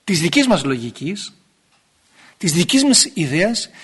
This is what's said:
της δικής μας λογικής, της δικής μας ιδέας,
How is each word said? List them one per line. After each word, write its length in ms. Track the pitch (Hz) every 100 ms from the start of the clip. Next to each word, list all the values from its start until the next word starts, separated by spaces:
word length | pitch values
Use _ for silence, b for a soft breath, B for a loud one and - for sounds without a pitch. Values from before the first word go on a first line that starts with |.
της 160 | - 170
δικής 260 | 170 285 262
μας 180 | 180
λογικής, 680 | 135 127 117 - 147 202 - - _ _ _ _ _ _ _ b b b
της 160 | 175
δικής 320 | 156 - 269
μας 260 | 277 247 -
ιδέας, 540 | - 143 151 208 233 - B